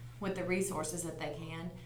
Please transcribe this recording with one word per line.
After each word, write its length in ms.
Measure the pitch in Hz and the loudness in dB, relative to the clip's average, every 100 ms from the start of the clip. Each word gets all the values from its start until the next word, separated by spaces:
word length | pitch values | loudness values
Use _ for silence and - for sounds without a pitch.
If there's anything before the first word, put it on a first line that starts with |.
| - - | -10 -2
with 160 | 196 185 | 0 2
the 80 | |
resources 600 | 180 185 185 156 156 170 | 4 4 4 2 0 0
that 160 | 165 156 | -2 -2
they 160 | 156 147 | -2 -2
can. 320 | 160 165 170 - | -4 -4 -4 -6